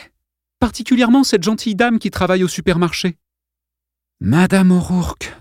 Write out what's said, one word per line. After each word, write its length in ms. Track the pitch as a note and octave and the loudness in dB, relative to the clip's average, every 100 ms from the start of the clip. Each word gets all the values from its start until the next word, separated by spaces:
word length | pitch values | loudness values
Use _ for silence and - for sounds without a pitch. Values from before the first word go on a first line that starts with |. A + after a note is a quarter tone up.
| - _ _ _ _ _ | -10 _ _ _ _ _
Particulièrement 640 | A#3 - A3 A#3+ A#3 C4+ | -6 -4 -2 0 4 4
cette 180 | C4 A#3 | 2 0
gentille 320 | F3 A3 A3+ | 0 -4 -4
dame 240 | G3+ A#3+ A3+ | 0 0 0
qui 140 | G3 | -4
travaille 320 | - F3+ F#3 | -2 0 0
au 40 | F3+ | 0
supermarché. » « 720 | - F#3+ E3+ F3 - F#3 - _ _ _ _ _ _ _ _ _ _ | -2 -2 0 -2 -2 -6 -8 _ _ _ _ _ _ _ _ _ _
Madame 520 | F#2 D3+ F#3 F#3+ F#3 | 0 2 2 4 4
O'Rourke », 640 | F3+ E3 F3+ D#3+ - - - | 2 0 -2 -2 -6 -14 -14